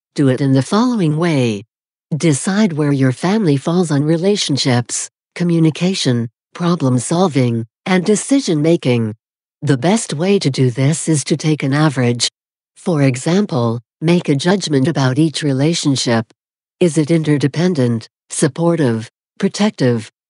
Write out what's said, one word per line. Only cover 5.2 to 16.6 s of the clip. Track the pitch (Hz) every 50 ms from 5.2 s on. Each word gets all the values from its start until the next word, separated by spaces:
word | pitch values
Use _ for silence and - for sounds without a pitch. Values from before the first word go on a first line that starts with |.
| _ _ _
communication, | - 175 175 170 170 160 160 - - 170 185 190 - - 139 123 120 117 113 - _ _ _ -
problem | - 170 170 180 170 143 131 127 123
solving, | - - 160 170 190 180 131 143 127 120 117 113 113 - _ _ _
and | 196 185 185 165
decision | 202 214 - - - 269 277 269 - 175 147
making. | 147 165 170 165 - 139 123 117 113 107 107 - _ _ _ _ _ _ _ _ -
The | 139 143 120
best | 127 170 208 233 - - -
way | 139 175 196 202 196
to | - 143
do | 127 - 131 127
this | 117 139 135 139 160 - - 170
is | 160 143 -
to | - 170
take | 147 - 156 156 143 151
an | 135 139
average. | 147 156 156 135 135 123 120 120 117 - - - _ _ _ _ _ _ _ _
For | _ - 196 170 147 139
example, | 135 127 127 - 160 170 196 214 - - 123 120 117 113 120 - _ _ _
make | 160 156 175 175 - -
a | 147
judgment | 139 - 175 196 196 - - 151 135 131 170
about | 151 143 135 131 127 135
each | 160 160 - - 156
relationship. | 147 135 131 143 160 170 - - 151 135 127 - 131 117 113 113 - _ _ _ _ _ _